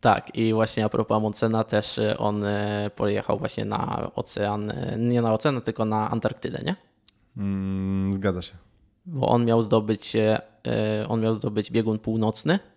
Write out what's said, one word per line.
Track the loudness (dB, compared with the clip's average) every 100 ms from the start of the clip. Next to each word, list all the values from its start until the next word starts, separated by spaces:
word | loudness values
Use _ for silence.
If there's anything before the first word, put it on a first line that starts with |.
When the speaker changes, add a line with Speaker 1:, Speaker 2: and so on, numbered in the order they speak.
Speaker 1:
Tak, | 6 4 2 -2
i | 2
właśnie | 2 2 2 0
a |
propos | 0 2 2
Amundsena | 2 0 0 0
też, | 2 0 -2 -2
e, | 0 0
on, | 0 0 0
e, | 0 -2 -2 -4 -2
pojechał | -2 -2 -2 -2
właśnie | -2 -4 -4
na | -2 -2 -4 -6 -6
ocean, | -6 -2 -2 -2 -4
e, | -4 -4 0
nie | 2 2
na | 2
ocean, | 2 2 0
tylko | -4 -2 0
na | 0 0
Antarktydę, | 0 -2 -4 -8 -6 -6
nie? | -6 _ _ -20 _ _ -8
Speaker 2:
Mm, | -4 -2 -2 -2 -2 -2 0
zgadza | 0 0 -2
się. | -6 -14 _ _ _ _ -10
Speaker 1:
Bo | -2 2
on | 4 4
miał | 2
zdobyć, | 4 2 2 -2 0 2
e, | 2 2 -2 _ -4
e, | -2 0 -2 0
on | 0
miał | 0
zdobyć | 0 -2 -2 0
biegun | 0 0 0
północny | 0 0 0 0 0 0 -2